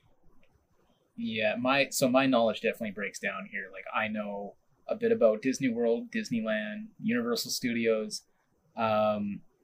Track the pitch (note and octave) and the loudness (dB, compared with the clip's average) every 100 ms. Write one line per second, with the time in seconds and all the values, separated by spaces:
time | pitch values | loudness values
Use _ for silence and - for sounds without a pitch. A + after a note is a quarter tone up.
0 | _ _ - - - _ _ _ _ _ | _ _ -20 -20 -20 _ _ _ _ _
1 | _ - A2+ A2 G#2+ A2+ B2+ C#3 C3+ - | _ -8 -4 0 0 2 2 2 2 2
2 | B2+ B2+ C3+ B2 A2+ G#2+ A2 - A2 G2 | 4 4 6 4 4 2 -2 -2 -6 -6
3 | G2 - G2 G2 G2+ G2+ F#2+ F#2+ - A#2+ | -8 -4 -6 -6 -8 -10 -10 -12 -6 -2
4 | G#2+ G#2+ G2+ G2+ G2+ - _ _ - A2 | -2 -4 -6 -8 -10 -14 _ _ -8 -2
5 | A2+ A2+ A2+ G#2+ C3 B2+ C3 A2+ A#2 A#2 | 2 6 4 4 0 0 0 2 2 0
6 | A#2+ A2+ G#2+ A#2 A2 G#2+ G#2+ G#2+ A2 - | -2 -6 -2 -2 0 -2 -4 -8 -12 -6
7 | A2 A#2+ A#2 A2+ - - B2 A#2 A2+ A2 | -2 0 0 -2 -2 -4 -2 0 2 2
8 | G#2+ - _ _ _ _ _ A2+ A2+ G#2+ | 0 -8 _ _ _ _ _ -2 2 4
9 | G#2+ G#2 G#2 F#2 - _ | 2 0 -2 -6 -14 _